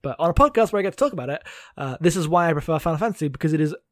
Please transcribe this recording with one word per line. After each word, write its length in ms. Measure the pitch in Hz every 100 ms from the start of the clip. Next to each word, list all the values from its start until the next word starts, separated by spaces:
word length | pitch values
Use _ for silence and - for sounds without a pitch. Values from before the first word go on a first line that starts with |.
But 180 | 139 -
on 100 | 165
a 40 |
podcast 380 | 170 285 226 220
where 60 | 208
I 40 |
get 80 | 196
to 40 | 196
talk 160 | 285
about 180 | 185 123
it, 120 | 143 - - - -
uh, 200 | 139 131
this 160 | 170 175
is 120 | 156
why 200 | 175 170
I 40 |
prefer 260 | 147 - 156
Final 200 | 170 156
Fantasy, 280 | 226 - 151
because 260 | 131 160
it 80 | 151
is 140 | 156 160 _